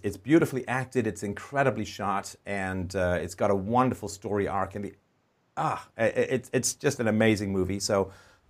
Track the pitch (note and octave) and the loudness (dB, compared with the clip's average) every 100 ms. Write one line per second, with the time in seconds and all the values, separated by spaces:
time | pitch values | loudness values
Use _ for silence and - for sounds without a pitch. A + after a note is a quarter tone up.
0 | G#2 G2+ A#2 E3 D#3 C3 - B2+ B2+ B2+ | -8 -6 4 4 4 -2 -4 -4 -2 -2
1 | A2 F2+ G2+ G2 - C#3 C3+ A2 G2+ - | -2 -4 -8 -8 -6 0 0 0 -6 -6
2 | G2+ G2 - - - G2+ F#2+ F#2 F2 G2 | -4 -4 -6 -14 -8 -4 -4 -4 -4 0
3 | F2+ F2+ E2+ - G#2 G2+ G2 A#2+ B2+ - | 2 0 -2 -2 2 2 2 2 2 0
4 | G2+ - G2+ G#2 F2 G2 F#2+ G2+ G2+ - | -6 -8 -4 0 0 -2 -4 -6 -10 -12
5 | _ _ _ _ _ - D3+ G#2+ - - | _ _ _ _ _ -4 -2 -4 -8 0
6 | A2 - - B2+ - C3 - - D3 - | 2 2 0 0 0 -2 -2 0 -2 0
7 | A2+ G#2+ A2+ G2+ G2+ F#2+ F#2 G2 - G2+ | 2 4 6 4 2 0 0 -2 0 2
8 | F#2+ - - _ | 0 -4 -20 _